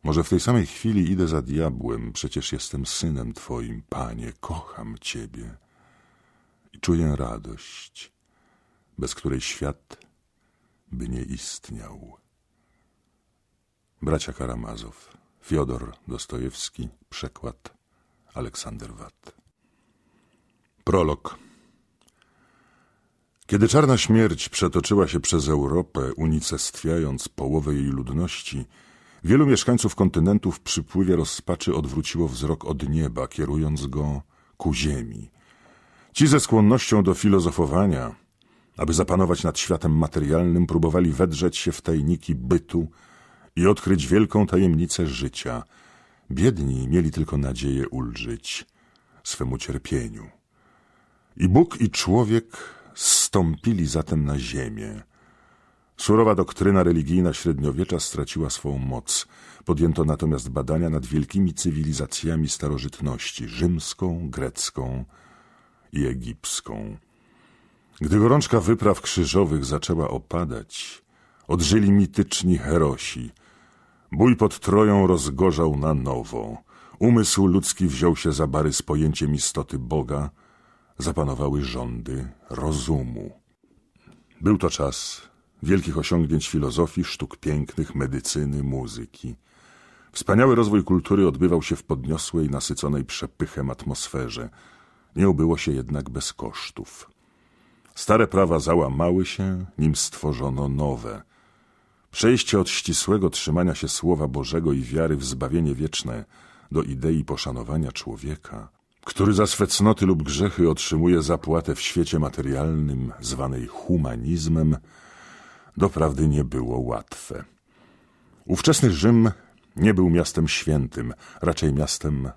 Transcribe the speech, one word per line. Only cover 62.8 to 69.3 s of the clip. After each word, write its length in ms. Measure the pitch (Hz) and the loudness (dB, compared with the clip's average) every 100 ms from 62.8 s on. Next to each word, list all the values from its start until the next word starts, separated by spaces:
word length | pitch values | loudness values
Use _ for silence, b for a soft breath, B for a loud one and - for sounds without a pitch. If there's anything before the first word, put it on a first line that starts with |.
| 67 - 69 60 - - 60 | -6 -6 -6 -6 -8 -10 -10
rzymską, 840 | 57 87 85 - - 92 85 80 | -2 0 0 -4 -6 -4 -4 -6
grecką 760 | 67 67 - - - 64 65 62 b b b b b b b b | -6 -6 -6 -8 -6 -6 -6 -10 b b b b b b b b
i 120 | 73 67 | -2 -2
egipską. 920 | 64 58 57 - - - 55 53 52 _ b b b b b b b b - | -2 -8 -10 -8 -8 -8 -10 -10 -14 _ b b b b b b b b -8
Gdy 180 | 76 104 | 0 4
gorączka 400 | 113 143 - 117 | 6 6 6 2
wypraw 420 | 87 117 107 95 | 4 4 4 2
krzyżowych 640 | - - 78 | -2 0 2